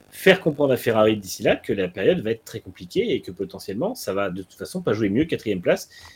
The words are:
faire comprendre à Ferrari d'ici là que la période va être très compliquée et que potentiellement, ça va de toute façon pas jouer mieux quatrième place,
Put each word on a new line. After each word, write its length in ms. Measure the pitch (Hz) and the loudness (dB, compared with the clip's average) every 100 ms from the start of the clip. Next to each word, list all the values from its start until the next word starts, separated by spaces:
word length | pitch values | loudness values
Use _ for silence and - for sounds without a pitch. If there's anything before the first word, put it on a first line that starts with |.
| _ | _
faire 300 | - 190 185 | 0 4 4
comprendre 340 | 170 147 139 | 4 2 2
à 20 | 123 | 2
Ferrari 400 | 123 110 110 107 | 2 4 4 4
d'ici 260 | 95 - | -2 -2
là 140 | 120 294 | 0 0
que 160 | - | 0
la 160 | 104 90 | -2 -2
période 320 | 95 104 180 | 0 2 2
va 120 | 110 | 0
être 120 | 113 | -6
très 160 | - 110 | -8 -14
compliquée 540 | 98 - 90 175 226 | -14 -16 -6 -2 0
et 80 | 120 | -2
que 80 | - | -4
potentiellement, 640 | 87 92 92 - 101 185 | -8 -8 -10 -8 -4 -4
ça 180 | 262 - | -6 -6
va 160 | 95 101 | -2 -2
de 140 | 90 | -4
toute 160 | 92 - | -12 -12
façon 240 | - 95 | -10 -6
pas 100 | 107 | -2
jouer 160 | 107 104 | 0 2
mieux 160 | 107 | 2
quatrième 380 | 165 113 110 92 | 0 -2 -2 -2
place, 260 | 87 190 - - - | 0 -2 -4 -20 -20